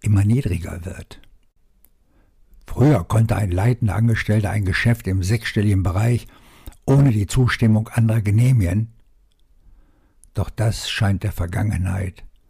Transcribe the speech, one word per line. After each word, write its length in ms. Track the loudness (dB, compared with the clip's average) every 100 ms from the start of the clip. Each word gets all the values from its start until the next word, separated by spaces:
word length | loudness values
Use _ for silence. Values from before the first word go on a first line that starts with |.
immer 220 | 0 2
niedriger 600 | 2 2 0 -4 -6 -10
wird. 380 | -12 -14 -16 -20 -20 -20 _ _ _ _ _ _ _ _ _ _ _ -20 -8
Früher 380 | 2 4 2
konnte 320 | 2 0 2 0
ein 140 | -2
leitender 440 | 0 0 0 0
Angestellter 560 | 0 0 0 0 0 0
ein 160 | -2 -2
Geschäft 400 | 0 0 0 -2
im 160 | -2
sechsstelligen 600 | 0 -2 -2 -2 0 2
Bereich 440 | 0 0 0 0 -4 -18 -20 -20 -20 -8
ohne 260 | 0 4 4
die 160 | 2 0
Zustimmung 600 | 2 0 2 2 2 0
anderer 320 | 0 2 2
genehmigen, 720 | 2 2 4 4 2 0 -4 -8 _ _ _ _ _ _ _ -20 _ _ _ _ _
doch 160 | -8 -6
das 400 | -4 -4 -4 -6
scheint 320 | -2 -2 -2
der 100 | -4
Vergangenheit 880 | -6 -6 -4 -4 -2 -4 -4 -6 -10 -20 -20 _